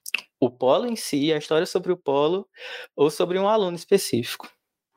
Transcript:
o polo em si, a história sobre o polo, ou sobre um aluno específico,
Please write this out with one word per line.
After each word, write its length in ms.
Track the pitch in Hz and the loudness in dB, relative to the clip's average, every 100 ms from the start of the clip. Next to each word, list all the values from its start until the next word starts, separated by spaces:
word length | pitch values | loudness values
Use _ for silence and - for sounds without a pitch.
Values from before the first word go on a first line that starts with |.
| - - - - | -10 -10 -10 -2
o 100 | 123 | -2
polo 360 | - 127 165 240 | 2 2 4 2
em 100 | 220 | -4
si, 360 | - 143 151 | -4 -2 0
a 60 | 151 | 0
história 280 | - 156 180 | 0 0 0
sobre 260 | 185 180 | -4 -2
o 40 | 175 | -4
polo, 520 | - 139 151 190 - - - - - - | 0 2 2 0 -6 -18 -16 -16 -12 0
ou 140 | 147 | 0
sobre 280 | 151 175 185 | 2 -2 0
um 100 | 196 | 2
aluno 280 | 220 185 170 | 2 0 -4
específico, 720 | - 196 - 120 123 - - _ _ _ _ | 2 2 2 -4 -4 -10 -14 _ _ _ _